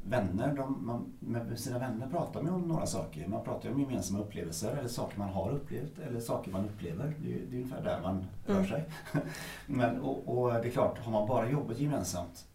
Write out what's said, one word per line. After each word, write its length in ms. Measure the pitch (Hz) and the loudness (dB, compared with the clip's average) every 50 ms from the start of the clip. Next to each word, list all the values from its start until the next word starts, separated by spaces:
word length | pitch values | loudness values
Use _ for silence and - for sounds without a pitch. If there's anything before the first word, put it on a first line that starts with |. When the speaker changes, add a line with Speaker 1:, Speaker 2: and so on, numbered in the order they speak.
| - | -2
Speaker 1:
vänner, 500 | - 127 123 98 95 90 101 127 143 147 | 2 2 2 4 4 2 2 2 2 2
de, 320 | 139 135 135 135 - 131 | 2 0 -2 -2 -4 -2
man, 260 | 117 117 120 - - - - | -2 -2 -2 -4 -6 -8 -10
med 380 | - - 113 117 - - 117 117 | -6 -2 -2 -2 -2 -2 -6 -4
sina 180 | - - 123 123 | -4 -2 -2 -2
vänner 280 | 123 127 107 110 127 | 0 0 -2 -2 -4
pratar 360 | 139 175 170 156 - - 107 123 | -2 0 0 0 0 -2 -2 0
man 120 | 165 185 | 0 2
om 80 | 180 175 165 | 2 2 2
några 180 | 160 - - | 2 2 2
saker. 400 | - - - - - - 76 78 87 | 0 0 -2 -4 -4 -6 -6 -4 -2
Man 160 | 104 110 - | -2 -2 -2
pratar 260 | - - - - 107 | -2 -4 -4 -2 0
om 100 | 117 143 | 2 2
gemensamma 380 | 139 131 127 101 90 90 98 104 | 2 2 2 0 0 0 0 0
upplevelser, 560 | 104 - - - - 82 - - 110 110 139 | -2 -2 -4 -6 -4 -4 -4 -2 -2 0 0
eller 120 | 147 127 120 | 0 0 -2
saker 300 | - - 113 - - 104 | -2 -2 -2 -2 -2 -2
man 100 | 101 95 | -2 0
har 220 | 92 95 90 104 | 0 0 0 2
upplevt, 480 | 139 143 - - - - - - - - | 0 0 -2 -2 -4 -4 -4 -6 -6 -6
eller 220 | 160 135 120 117 | -6 -4 -4 -2
saker 300 | 117 - 123 - - 95 | -2 0 -2 -2 -2 -2
man 140 | 95 95 101 | 0 0 0
upplever. 500 | 104 - - 92 85 80 90 135 156 151 - - | 0 -2 -4 -4 -4 -2 0 0 -2 -2 -2 -2
Det 60 | 120 | -2
är 40 | 120 | -2
ju, 140 | - - | -2 -2
det 100 | - 127 | -2 -2
är 40 | 123 127 | -2 -2
ungefär 200 | - - - - | -2 -4 -2 0
där 160 | - 87 - | 0 0 0
man 260 | - 92 - - 92 - - - - | 0 0 0 0 -2 -4 -6 -8 0
rör 80 | - 202 | 2 4
Speaker 2:
Mm. 120 | 190 190 190 | 4 4 4
Speaker 1:
sig. 160 | - - 156 - - - - - - | 2 -2 -2 -4 -6 -10 -10 -2 0
<laughs> 540 | 147 - - - - - - - - - | 0 0 0 -6 -8 -8 -8 -10 -10 -6
Men, 340 | - 139 127 123 117 - - | -2 2 4 4 4 4 2
och, 380 | 147 139 - - - - 123 123 123 | 0 -2 -2 -2 -2 0 2 4 4
och 100 | 123 120 | 6 4
det 160 | 117 113 123 | 4 2 2
är 40 | 123 | 4
klart, 260 | - 123 - - - | 4 4 4 2 0
har 140 | 113 113 110 | -2 2 2
man 160 | 107 107 - | 2 4 6
bara 220 | 127 123 110 120 | 4 4 4 4
jobbat 280 | 143 131 - - 113 120 | 4 2 2 0 0 2
gemensamt 680 | 143 147 147 110 95 90 - - 85 87 - - - - - | 2 2 2 2 0 -2 -2 -4 -4 -6 -8 -14 -18 -20 -20